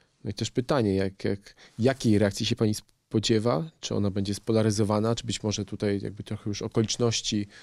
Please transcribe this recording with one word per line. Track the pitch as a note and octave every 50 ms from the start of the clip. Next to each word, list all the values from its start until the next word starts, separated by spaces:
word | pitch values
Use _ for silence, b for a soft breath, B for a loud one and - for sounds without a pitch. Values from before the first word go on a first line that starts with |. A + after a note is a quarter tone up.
| _ _ _ _ -
No | G#2+
i | G2
też | - A2+ -
pytanie, | - C3+ A#2+ - D#3 C3+ A2 G2+ F#2+
jak, | G2 F#2+ F#2+ F#2+ - -
jak, | G#2 G2+ G2 - - - b b b b -
jakiej | A2 C3 B2+ - - A#2 G#2 G2+
reakcji | G#2+ G2 - - A2
się | - A#2
pani | - A#2 G#2+ G#2+
spodziewa? | - - _ _ _ _ _ - A2+ G#2 - A2+ A2 G#2+ A#2+ C3+ D#3 E3 E3 - _
Czy | - - A#2
ona | G#2+ G2+ G2+
będzie | F#2+ G#2 G2 G2+ G2+
spolaryzowana? | - - - A2 A2 A2 A2 G2+ G#2 G#2+ G2 G#2+ G#2+ G#2+ A2+ A#2
Czy | - -
być | A2+ G2 - -
może | G#2+ G2+ - G2
tutaj | - G#2 - A2 G2+ G2+ G2
jakby | G#2+ G#2 G2+ - -
trochę | - G#2+ - - A2
już | G2+ -
okoliczności | A2 G#2+ - A#2+ A2 - - - A#2+ A#2 A2+ - - - A2+ G#2 G2+ B B B